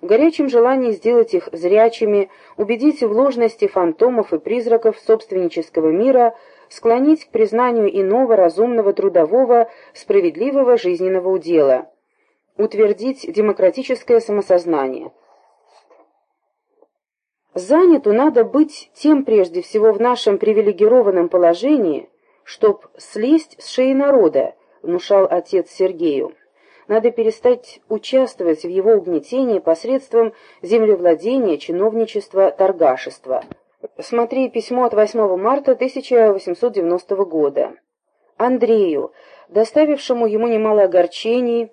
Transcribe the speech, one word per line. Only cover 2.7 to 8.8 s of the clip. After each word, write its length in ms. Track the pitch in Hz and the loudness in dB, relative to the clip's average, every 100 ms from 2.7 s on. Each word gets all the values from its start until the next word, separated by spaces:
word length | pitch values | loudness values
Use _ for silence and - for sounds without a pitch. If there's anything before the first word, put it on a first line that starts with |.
| 233 285 302 | 0 0 0
в 100 | 226 | -2
ложности 540 | 214 277 240 226 - 202 | 2 0 0 -2 0 -2
фантомов 640 | - 175 160 240 247 202 | 0 -2 2 0 0 -2
и 60 | 160 | -4
призраков 600 | - 240 233 226 226 208 | -4 -4 0 2 0 -2
собственнического 920 | - 220 - 185 175 170 160 - 160 | 0 -2 0 -4 -4 -6 -6 -2 0
мира, 480 | 165 247 262 240 233 _ _ _ | 0 2 4 2 0 _ _ _
склонить 560 | - 226 233 277 311 - | -6 0 2 2 0 -2
к 40 | |
признанию 600 | 226 214 220 247 233 202 180 | -2 -2 0 0 0 0 0
иного, 360 | 190 220 262 214 | 0 0 2 2
разумного, 560 | 180 208 240 240 | 2 2 0 0